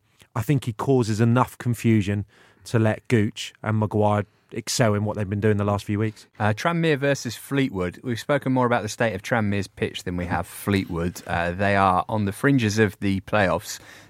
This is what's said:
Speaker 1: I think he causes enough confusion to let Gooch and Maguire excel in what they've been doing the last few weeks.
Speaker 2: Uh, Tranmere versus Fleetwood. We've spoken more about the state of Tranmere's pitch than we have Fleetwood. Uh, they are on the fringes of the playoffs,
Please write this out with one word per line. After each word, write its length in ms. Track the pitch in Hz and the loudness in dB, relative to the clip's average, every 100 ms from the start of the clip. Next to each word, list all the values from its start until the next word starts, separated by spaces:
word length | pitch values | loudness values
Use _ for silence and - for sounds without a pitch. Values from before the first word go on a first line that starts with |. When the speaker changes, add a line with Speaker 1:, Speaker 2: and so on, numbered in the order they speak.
| _ _ _ | _ _ _
Speaker 1:
I 60 | 120 | -4
think 220 | 113 139 | 0 0
he 80 | - | -2
causes 480 | 107 - 131 110 104 | -4 2 2 2 2
enough 380 | 117 123 123 - | 4 4 2 -2
confusion 680 | 120 117 117 110 98 104 - _ _ _ | -6 0 2 4 2 -4 -6 _ _ _
to 140 | - 113 | -2 2
let 280 | 107 - - | 2 0 2
Gooch 440 | 117 104 - - - | 2 2 -2 -12 -8
and 160 | 107 110 | -2 0
Maguire 460 | 107 107 104 104 104 _ _ | 0 2 2 2 -2 _ _
excel 380 | - - - 113 | -12 -4 0 2
in 80 | 104 | 2
what 120 | 104 104 | -2 -4
they've 140 | 95 | -4
been 100 | 104 | 0
doing 160 | 107 101 | 2 2
the 80 | |
last 180 | 101 101 | 0 -2
few 140 | - 104 | -2 -2
weeks. 280 | 110 - - - | -2 -6 -16 -2
Speaker 2:
Uh, 140 | 107 | -2
Tranmere 460 | 107 175 170 165 135 | 0 -2 0 0 2
versus 360 | 143 135 120 - | 0 0 -4 -10
Fleetwood. 640 | - 139 135 92 90 - | -4 -2 0 -2 -4 -6
We've 180 | 123 113 | -6 -6
spoken 320 | - 143 135 | -2 -2 0
more 140 | 127 120 | 0 2
about 160 | 120 | 0
the 60 | 104 | -2
state 260 | - 117 | -2 -2
of 80 | 95 | -2
Tranmere's 440 | - 120 104 101 95 | -2 0 0 -2 -4
pitch 380 | - 98 - | -6 -6 -6
than 120 | 92 90 | -8 -6
we 80 | 90 | -4
have 200 | 85 87 | -4 -6
Fleetwood. 760 | - 104 98 - 82 87 - - | -6 0 0 0 -4 -4 -6 -4
Uh, 260 | 87 87 | -2 -2
they 220 | 90 101 | 0 0
are 300 | 101 95 90 - | 4 4 2 0
on 180 | 110 98 | -2 -2
the 60 | |
fringes 460 | - 139 139 107 107 | 0 2 4 2 4
of 200 | 104 - | 2 2
the 200 | 101 98 | -2 -2
playoffs, 560 | - 107 92 82 - - - - | 0 2 2 0 -6 -14 -18 -20